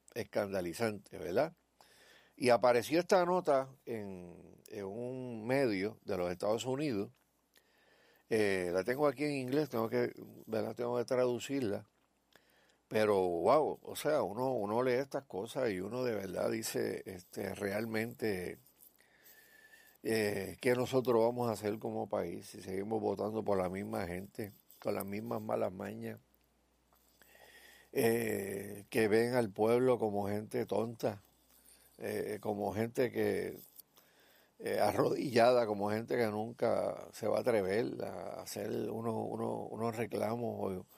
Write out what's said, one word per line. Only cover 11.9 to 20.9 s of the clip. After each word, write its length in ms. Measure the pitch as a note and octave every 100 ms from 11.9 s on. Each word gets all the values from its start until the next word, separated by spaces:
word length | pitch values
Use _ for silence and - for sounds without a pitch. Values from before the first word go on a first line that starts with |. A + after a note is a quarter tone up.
| _ _ _ _ _ _ _ _ _ -
Pero, 300 | A2+ G#2+ G2+
wow, 640 | F2+ E2+ F2+ D3 B2+ D#2+
o 120 | -
sea, 280 | - D3+ D3+
uno, 300 | F#2+ G#2 C3
uno 300 | B2+ G2+ A2+
lee 120 | B2+
estas 300 | B2 C#3 D3+
cosas 460 | - F#2 A2+ C#3+ B2+
y 80 | F#2
uno 240 | F#2+ B2
de 100 | B2+
verdad 380 | G#2 F#2+ F2+ A2
dice, 540 | A2+ A2 B2 A2 F#2+ -
este, 480 | F#2 - - G2+
realmente, 1040 | F#2+ G2+ G2+ A2+ A2 A2+ - A2+ F#2 F2+ - _ _ - _ _ _ - - - - - - - _
eh, 540 | - A2+ G#2 G2+ F#2+ F2+
¿qué 140 | C3
nosotros 480 | B2 A#2+